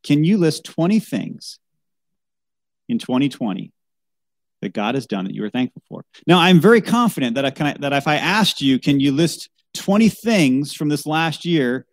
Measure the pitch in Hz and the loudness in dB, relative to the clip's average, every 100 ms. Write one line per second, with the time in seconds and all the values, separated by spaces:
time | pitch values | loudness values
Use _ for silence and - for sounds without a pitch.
0 | - 147 156 208 165 - - - 170 214 | 2 2 4 4 2 0 -10 -2 2 0
1 | - 110 - - - - _ _ _ _ | 0 -8 -8 -12 -18 -20 _ _ _ _
2 | _ _ _ _ _ _ _ _ - 113 | _ _ _ _ _ _ _ _ -6 -6
3 | - 127 139 - 113 92 - _ _ _ | -2 0 0 -2 -6 -6 -10 _ _ _
4 | _ _ _ _ _ _ 104 107 104 131 | _ _ _ _ _ _ -10 -4 -4 -4
5 | 120 101 95 104 104 123 127 - _ - | -6 -6 -6 -8 -6 -4 -6 -8 _ -18
6 | - - - 175 175 180 175 226 - 233 | -18 -10 0 2 6 6 6 4 4 0
7 | 240 - 127 120 135 - 147 - 139 139 | 0 -2 -4 -2 -4 -2 -4 -4 -2 -2
8 | 143 151 156 202 202 - 135 131 151 139 | 0 -2 0 0 0 0 0 2 2 2
9 | 139 135 165 - - _ _ - - 202 | 2 2 0 -2 -16 _ _ -8 0 4
10 | 226 - 220 214 143 131 147 - 151 147 | 4 2 -2 2 2 2 -2 -4 -4 -4
11 | 151 156 165 151 175 165 127 127 - | -2 -2 -2 -4 -2 0 0 -4 -8